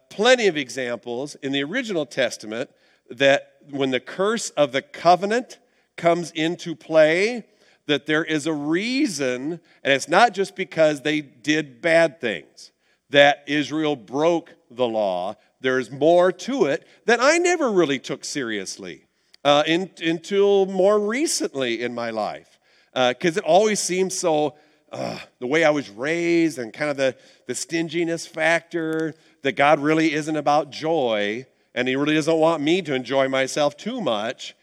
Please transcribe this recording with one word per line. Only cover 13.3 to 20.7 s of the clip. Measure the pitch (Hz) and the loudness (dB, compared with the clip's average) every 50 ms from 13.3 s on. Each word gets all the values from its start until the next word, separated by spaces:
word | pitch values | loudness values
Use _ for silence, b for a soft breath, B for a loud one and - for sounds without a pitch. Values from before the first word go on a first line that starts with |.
| 143 - - | 6 2 -2
Israel | 143 143 151 139 127 147 156 156 151 147 | -4 -2 -2 -2 -2 -4 -2 -2 -2 -2
broke | 131 104 90 120 143 156 170 175 160 - - - _ _ _ | -4 -6 -6 -2 0 2 2 2 0 -2 -8 -20 _ _ _
the | 120 120 127 | -4 -2 -2
law. | 117 113 110 104 95 90 87 90 92 92 _ _ _ _ _ | 0 0 0 0 0 0 -2 -4 -6 -8 _ _ _ _ _
There's | 131 131 131 131 123 107 | -2 -2 0 0 -2 -4
more | 135 135 143 160 175 175 180 185 | -4 0 2 4 4 6 4 2
to | 180 - - 233 269 269 185 | 0 -2 -6 -6 -2 0 0
it | 139 151 - _ b b b b | 0 -2 -4 _ b b b b
that | 190 233 226 | 0 2 4
I | 247 285 330 339 | 4 2 2 4
never | 349 349 359 330 294 240 208 | 2 0 0 0 0 0 2
really | 180 165 139 139 120 | 2 2 2 0 -2
took | - - 147 - - | -4 -8 -10 -10 -10
seriously, | - - 147 127 113 107 101 92 - - - 98 87 78 - _ _ b b b b b b - | -8 -6 -6 -4 -4 -4 -6 -6 -8 -12 -12 -12 -14 -14 -16 _ _ b b b b b b 0
uh, | 143 143 147 151 | 2 2 4 2
in-, | 160 165 175 190 165 _ - | 2 0 -2 -2 -6 _ -6
until | 170 165 165 170 - - 202 196 202 202 202 196 196 | -4 -4 -4 -4 -4 -2 0 2 2 4 4 2 2
more | 185 | 0